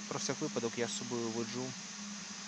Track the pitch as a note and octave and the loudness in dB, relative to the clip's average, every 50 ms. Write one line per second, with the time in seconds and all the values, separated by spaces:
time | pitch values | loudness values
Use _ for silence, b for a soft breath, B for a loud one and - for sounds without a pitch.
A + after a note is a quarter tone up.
0 | - - - C3+ - - C3+ - D#3 D3 - B2+ A#2 A#2 - A#2+ A#2 G#2+ - - | -2 -2 0 0 2 2 2 2 0 2 2 2 2 2 4 2 2 2 2 -2
1 | B2 A#2+ B2 A#2+ A#2 A2+ A2 A#2 A2+ G#2 A2 B2 B2+ C3 C3+ - - - - - | -2 0 2 2 2 2 2 2 0 0 0 0 -2 -2 -4 -6 -6 -8 -6 -6
2 | - - - - - - - - - | -6 -6 -6 -6 -6 -6 -6 -6 -6